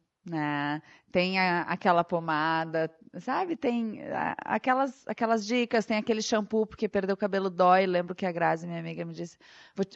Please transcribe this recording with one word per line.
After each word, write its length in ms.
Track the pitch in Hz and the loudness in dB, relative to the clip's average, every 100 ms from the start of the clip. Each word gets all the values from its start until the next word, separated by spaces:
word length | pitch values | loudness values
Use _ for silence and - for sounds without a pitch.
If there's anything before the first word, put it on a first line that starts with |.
| _ _ | _ _
né? 560 | 180 160 147 147 147 151 - - _ | -8 -4 -2 -2 -2 -4 -8 -20 _
Tem 260 | 185 180 190 | 0 2 2
a, 240 | 185 175 | 2 0
aquela 400 | 156 185 196 175 | -2 0 4 4
pomada, 880 | 170 170 165 151 160 160 165 160 160 - - - | 2 -2 0 0 2 0 -2 -2 -2 -6 -18 -12
sabe? 360 | 202 294 370 320 | -4 -2 -2 -2
Tem 460 | 262 240 226 - - | -2 -2 -4 -6 -8
a, 220 | 139 151 - | -4 -4 -4
aquelas, 680 | - - 262 262 269 - - | -4 -2 0 0 0 -4 -10
aquelas 400 | 226 226 226 202 | -4 0 0 0
dicas, 380 | 247 233 233 - | 0 2 0 0
tem 120 | 214 | 0
aquele 240 | 214 214 | 0 -2
shampoo, 440 | 214 220 202 220 214 | 0 0 0 0 0
porque 220 | - 208 | -2 -2
perder 240 | 202 185 | 0 0
o 40 | 196 | 0
cabelo 340 | 208 190 190 | 0 0 0
dói. 360 | 175 180 185 190 | 4 6 6 6
Lembro 280 | 175 175 | 0 -2
que 120 | 180 190 | -4 -4
a 60 | |
Grazi, 340 | 165 160 160 170 | 0 0 0 -4
minha 140 | 170 | -8
amiga, 240 | 165 165 | -8 -8
me 80 | 170 | -8
disse, 240 | 160 170 - - - - - | -8 -12 -14 -20 -20 -12 -6
"Vou, 100 | 196 | -6